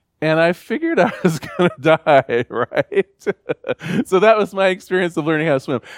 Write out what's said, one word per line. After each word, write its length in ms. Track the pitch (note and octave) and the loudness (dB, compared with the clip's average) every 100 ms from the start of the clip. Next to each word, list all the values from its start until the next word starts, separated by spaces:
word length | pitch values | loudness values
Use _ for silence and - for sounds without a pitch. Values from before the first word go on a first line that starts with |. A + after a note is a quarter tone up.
| _ _ | _ _
And 160 | D#3 D#3+ | -2 2
I 140 | E3+ | 2
figured 460 | F3+ - A#3 E4 D4+ | -2 -6 -6 -2 0
I 120 | F#3 - | 0 0
was 160 | F3+ D#3+ | -2 -2
<laughs> 180 | - - | -6 -2
gonna 140 | F3+ - | -2 0
die, 640 | C#3+ D#3 - D3 - A#2+ A#2 | 2 2 4 2 4 -2 -2
right? 600 | A2 B2 - - - - _ - | -4 -2 -4 -2 -2 -4 _ -10
<laughs> 800 | - - - - - E3 F3+ D4 | -8 -8 -8 -8 -8 -6 -4 0
So 140 | F#3 | 2
that 180 | G#3+ A3 | 4 4
was 160 | F3+ | 0
my 140 | G3 F#3+ | 0 -2
experience 500 | F#3 - F#3 F3 E3 | -2 -4 -2 -2 -2
of 80 | D3+ | -2
learning 220 | D#3 D#3+ | -2 0
how 60 | |
to 60 | C#3 | -2
swim. 220 | - B2+ - | -2 -6 -6